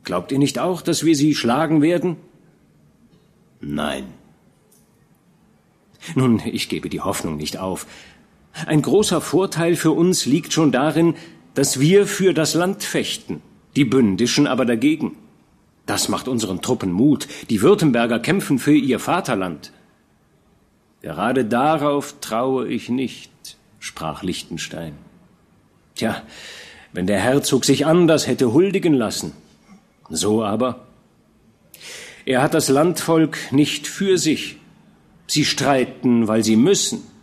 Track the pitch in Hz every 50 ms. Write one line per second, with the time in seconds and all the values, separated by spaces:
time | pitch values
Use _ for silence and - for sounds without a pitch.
0 | _ - 90 92 - - 139 135 143 135 - 120 131 180 185 165 - 170 165 -
1 | 147 160 160 139 143 156 143 - - 117 117 143 165 147 160 156 143 160 175 170
2 | 143 180 160 - - _ _ _ _ _ _ _ _ _ _ _ _ _ _ _
3 | _ _ _ _ _ _ _ _ _ _ _ _ - 71 73 73 76 73 69 69
4 | 65 64 - - _ _ _ _ _ _ _ _ _ _ _ _ _ _ _ _
5 | _ _ _ _ _ _ _ _ _ _ _ _ _ _ _ _ _ _ _ _
6 | - - 165 - 135 127 113 98 78 113 - 113 - - - 80 - - - 80
7 | - 92 98 - - 85 78 73 76 73 - 80 92 95 90 78 - - - -
8 | - - - _ _ _ _ _ _ _ _ 160 160 - 156 151 123 123 123 202
9 | 214 - 185 156 - - - 170 190 190 - 156 170 170 175 - - 160 156 156
10 | 170 185 180 - - 120 135 170 160 - - - - 135 117 123 139 160 147 160
11 | 170 170 160 - - - - - _ _ _ 139 143 139 - 131 139 156 185 202
12 | 202 196 - - 190 185 156 156 160 - - 160 175 185 196 196 - - - 156
13 | 107 - - - - - 92 76 - - _ _ _ _ _ 139 143 113 120 135
14 | 123 104 95 87 120 123 - - 147 - 131 120 131 120 120 110 123 147 160 156
15 | - 90 - - - - _ _ _ _ _ _ _ _ _ _ _ - 104 104
16 | - - 104 87 - 123 131 120 110 92 95 85 - - 123 - - 95 87 95
17 | 127 151 139 - - - - - - - 117 98 107 160 208 202 165 151 117 117
18 | 117 117 120 110 - - 170 196 - - 147 120 - 143 151 147 127 135 120 101
19 | - - 156 180 - - 123 98 92 90 80 71 - - _ _ _ _ _ _
20 | _ _ _ _ _ _ _ _ _ _ _ _ _ _ _ _ _ _ _ _
21 | - - 76 80 101 117 131 135 123 104 120 120 135 156 160 151 143 147 143 143
22 | 139 - - - - - 110 113 123 135 131 127 120 - - 113 - - 120 131
23 | 135 117 - - - - _ _ _ - - _ _ _ _ _ - - - -
24 | 82 80 76 - 98 92 82 - - - 87 80 - - 82 82 82 80 71 71
25 | - - _ _ _ _ _ _ _ _ _ _ _ _ _ _ _ _ _ -
26 | 117 110 - - - - - - - - - - - - - - - _ - -
27 | 92 95 101 95 95 120 131 143 139 - 143 123 - - 139 131 135 156 160 180
28 | 175 156 160 147 - - 123 - 139 120 110 - 190 202 180 196 - 175 147 127
29 | 113 101 - - - 80 - - _ _ _ _ _ _ - - _ _ _ _
30 | _ - - - 92 104 107 113 110 101 104 110 127 127 113 - - - _ _
31 | _ _ _ _ _ _ _ _ _ _ _ _ _ _ - - - - - -
32 | - - - - - - 131 123 135 160 - - - - 135 139 160 180 170 -
33 | - - 165 160 160 151 - - - - 131 139 147 143 - - - - - -
34 | 196 190 190 170 - 160 139 - - - - - - - _ _ _ _ _ _
35 | _ _ _ _ _ - - 151 139 - - - 135 135 143 131 123 - - -
36 | - 127 120 117 117 101 110 113 107 107 110 110 127 180 202 - - - - -
37 | - - - -